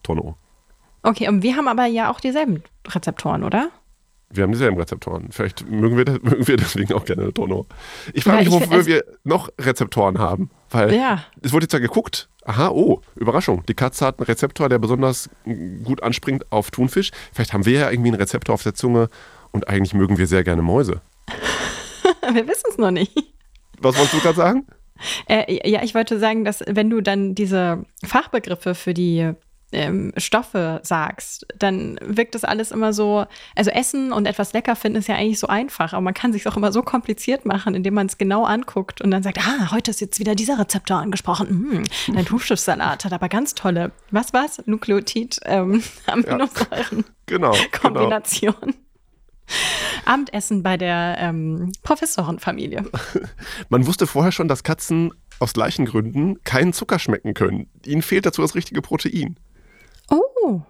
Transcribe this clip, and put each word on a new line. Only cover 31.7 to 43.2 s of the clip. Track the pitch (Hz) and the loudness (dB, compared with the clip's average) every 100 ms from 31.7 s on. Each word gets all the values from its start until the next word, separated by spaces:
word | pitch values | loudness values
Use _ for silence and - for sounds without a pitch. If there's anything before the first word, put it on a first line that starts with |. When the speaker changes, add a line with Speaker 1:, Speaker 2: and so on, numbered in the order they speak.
| 190 - - | 0 -6 -8
Speaker 2:
wirkt | - 208 233 233 | -4 -2 -2 -2
das | |
alles | - 214 226 | -2 -2 -2
immer | 220 220 | -2 0
so, | 208 208 208 202 - - - | 0 2 0 -2 -10 -8 0
also | 208 | 2
Essen | - 254 277 262 | 2 -2 -2 -2
und | 226 208 | 0 -2
etwas | 208 202 | -2 -2
lecker | 220 - 233 | -2 -2 -2
finden | 214 220 | -2 -2
ist | 196 | -2
ja | 208 | 0
eigentlich | 214 214 | 0 0
so | - | -2
einfach, | 214 277 - 160 | -2 -2 -4 -4
aber | 185 | -2
man | 185 | -4
kann | 190 240 | 0 0
sich's | 208 214 | 0 -2
auch | 208 | 0
immer | 202 | 0
so | 214 | 0
kompliziert | - 247 233 208 - 269 202 | 0 -2 -2 -4 -2 -2 0
machen, | 190 208 | -2 0
indem | 185 190 208 | -2 0 0
man's | 190 - | 0 0
genau | 196 202 | 0 2
anguckt | - 214 - 196 190 - | 2 0 -2 -6 -6 -2
und | 202 | 0
dann | 190 | 0
sagt, | 190 - | 0 -2
„Ah, | 208 277 175 | -2 0 0
heute | 226 233 | 0 -2
ist | 208 | -4
jetzt | 202 - | -6 -4
wieder | 214 208 | 0 0
dieser | 226 262 | 0 0
Rezeptor | 202 190 - 180 | 0 -2 -2 -2
angesprochen. | 214 190 - 175 208 | -2 -4 -2 -2 0
Hm, | 180 277 202 - - - | 0 0 -2 -2 -4 -2
dein | 185 170 | 0 0
Thunfischsalat | 240 - 208 - 151 151 143 196 | -2 0 -2 0 0 0 -2 -4
hat | |
aber | - | -4